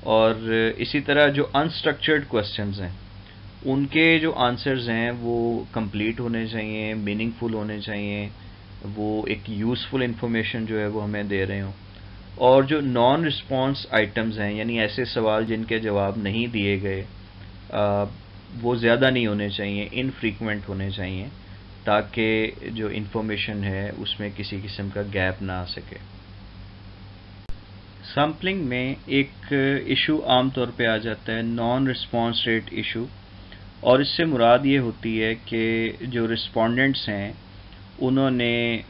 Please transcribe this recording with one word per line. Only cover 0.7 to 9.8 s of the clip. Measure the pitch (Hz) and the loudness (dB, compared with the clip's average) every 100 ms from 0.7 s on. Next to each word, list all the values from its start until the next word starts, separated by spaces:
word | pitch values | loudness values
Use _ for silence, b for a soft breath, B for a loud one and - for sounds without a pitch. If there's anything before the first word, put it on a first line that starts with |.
| 110 | 0
इसी | 123 151 | -2 -2
तरह | 139 143 147 | 2 6 6
जो | 143 147 143 | 6 2 2
unstructured | 160 165 160 147 - 156 143 | 0 0 0 0 2 2 2
questions | 117 101 - 104 98 | 0 0 -4 -4 -4
हैं | 92 98 - - B B B - 135 | -6 -8 -14 -18 B B B -8 -2
उनके | 135 139 151 165 160 | 0 2 4 6 6
जो | 160 | 4
answers | - 123 120 - 131 120 | 2 2 2 0 0 0
हैं | 113 117 | 0 0
वो | 120 117 120 117 117 113 | -2 -2 0 0 -2 -4
complete | - 107 104 107 117 | -4 -4 -2 -2 -2
होने | 120 113 113 | -2 -2 -2
चाहिए, | 113 107 107 107 | -4 -4 -4 -4
meaningful | 110 101 104 113 113 117 | -4 -2 -2 -2 -2 -4
होने | 110 107 107 | -2 -4 -6
चाहिए, | 104 104 104 101 104 104 B B B - 98 | -6 -6 -4 -4 -6 -10 B B B -14 -10
वो | 104 107 107 107 | -4 -2 -2 -2
एक | 104 98 | -4 -4
useful | 104 110 123 | -4 -2 -2